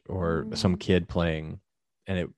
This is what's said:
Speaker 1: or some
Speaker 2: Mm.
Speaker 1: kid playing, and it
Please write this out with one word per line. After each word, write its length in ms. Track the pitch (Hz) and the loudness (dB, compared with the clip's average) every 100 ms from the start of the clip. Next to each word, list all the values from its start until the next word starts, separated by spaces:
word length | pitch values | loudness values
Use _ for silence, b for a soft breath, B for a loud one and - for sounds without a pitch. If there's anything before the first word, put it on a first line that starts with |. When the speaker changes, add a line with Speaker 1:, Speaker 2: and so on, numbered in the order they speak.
| - | -8
Speaker 1:
or 380 | 92 85 82 73 - | -2 0 0 -2 0
some 200 | 98 90 | 2 2
Speaker 2:
Mm. 40 | |
Speaker 1:
kid 300 | - 92 87 | 4 2 2
playing, 520 | 90 85 80 78 90 _ _ _ _ - | 0 0 -2 -6 -12 _ _ _ _ -6
and 120 | 92 | -4
it 100 | 82 | -4